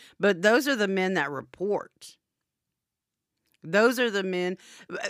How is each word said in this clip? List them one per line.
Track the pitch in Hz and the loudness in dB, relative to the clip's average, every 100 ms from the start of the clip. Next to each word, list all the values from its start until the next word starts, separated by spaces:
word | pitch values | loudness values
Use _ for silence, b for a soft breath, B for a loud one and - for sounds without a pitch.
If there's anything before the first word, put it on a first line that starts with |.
| B B | B B
But | 196 175 | 0 2
those | 208 240 277 | 4 4 2
are | 247 | 0
the | 202 | 0
men | 190 185 185 | 0 -2 -2
that | 143 | -4
report. | 139 127 - 196 196 - _ - - _ _ _ _ _ _ _ _ _ _ _ _ _ _ | -6 -12 -8 -4 -4 -6 _ -20 -20 _ _ _ _ _ _ _ _ _ _ _ _ _ _
Those | 160 196 233 247 | -2 4 4 4
are | 240 | 0
the | 202 | 0
men, | 190 180 180 185 B B B | -2 -2 -2 -4 B B B
uh, | 180 | -10